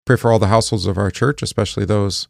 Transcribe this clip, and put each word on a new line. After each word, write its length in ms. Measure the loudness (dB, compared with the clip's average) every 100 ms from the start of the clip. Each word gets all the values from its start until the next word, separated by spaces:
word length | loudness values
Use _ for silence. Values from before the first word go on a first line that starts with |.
Pray 120 | 0 2
for 160 | 4
all 60 | 2
the 100 | 4
households 380 | 2 2 -2 -2
of 120 | -2
our 120 | -4
church, 320 | -2 -2 -2
especially 420 | -4 -4 -4 -2
those 440 | -2 0 0 -4 -10